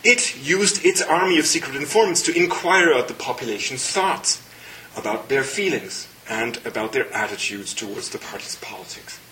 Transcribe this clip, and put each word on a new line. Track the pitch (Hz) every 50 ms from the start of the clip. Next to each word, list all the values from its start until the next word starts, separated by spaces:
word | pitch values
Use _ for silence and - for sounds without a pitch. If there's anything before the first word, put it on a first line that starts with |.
It | - 214 247 240 - - - 127
used | 135 143 175 190 208 - - -
its | - 180 185 -
army | 160 - 156 175 185 185 180 156
of | 151
secret | - - 160 - - 135
informants | 139 147 - - 220 220 196 165 -
to | - 165 156
inquire | 170 175 170 170 - - 170 185 190 175 165
about | 147 123 123 -
the |
population's | - - - - 117 - 127 113 107 101 - - 131 131 -
thoughts, | - - 196 185 190 143 - - - - - - - - - - - - - - - -
about | 107 - 104 107 110 - -
their | 135 139 135
feelings, | 135 - 208 202 190 147 107 - - - - - - - - - -
and | 110 110 113 120 117 - -
about | 117 - 110 107 110
their | - 131 123 -
attitudes | - - 104 104 101 98 - - 104 101 95 - -
towards | - 113 101 101 95 92 -
the | - -
party's | - - - 98 - - -
politics. | - - - 104 92 90 - - - - - - - - -